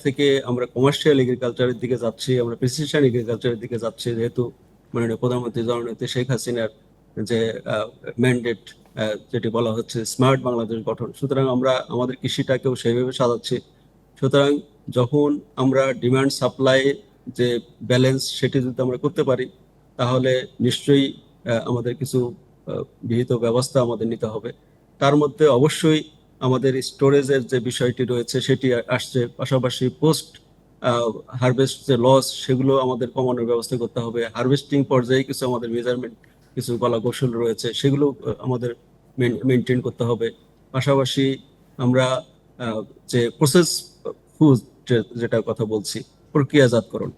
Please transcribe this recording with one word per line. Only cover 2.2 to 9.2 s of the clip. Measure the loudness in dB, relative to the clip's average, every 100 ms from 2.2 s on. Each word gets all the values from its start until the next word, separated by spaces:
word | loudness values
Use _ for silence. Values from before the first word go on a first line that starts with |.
| -2 0
আমরা | 0 -2
প্রিসিশন | -2 -2 -2 2
এগ্রিকালচারের | 2 2 -2 -4 -2 -4
দিকে | -6 -6
যাচ্ছি, | -6 -6 -6 -2
যেহেতু | -2 -2 -4 -6 _ _ _
মাননীয় | -4 -2 -2
প্রধানমন্ত্রী | -2 -2 -4 -4
জননেত্রী | -2 -4 -4 -8 -6
শেখ | -4 -2
হাসিনার | -4 -4 -4 -4 -8 _ _ _ -10
যে, | -4 -2 -2 -4 -6
আহ, | -4 -6 -10 -12 0
ম্যান্ডেট, | 2 2 -2 -6 -10 -20 _ -6
আহ, | -4 -6